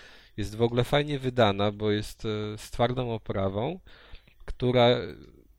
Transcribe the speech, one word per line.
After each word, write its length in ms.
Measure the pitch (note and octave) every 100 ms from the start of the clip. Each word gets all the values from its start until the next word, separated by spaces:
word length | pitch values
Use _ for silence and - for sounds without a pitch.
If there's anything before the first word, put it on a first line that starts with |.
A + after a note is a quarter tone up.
| - - - -
Jest 180 | G2+ G#2+
w 60 |
ogóle 220 | A#2 A#2+
fajnie 360 | B2 D3 D3 C#3+
wydana, 520 | C3 B2 G#2+ G2 G#2
bo 200 | G2+ G#2+
jest, 340 | G#2 G#2+ - A2+
e, 320 | G#2+ G#2+ G#2+
z 140 | -
twardą 400 | - A#2+ B2+ B2
oprawą, 640 | A2+ - G2+ F#2+ G2 C3 F#3 - - - - - _ -
która 420 | - B2 B2 A#2+ B2 E2 C#2 - - -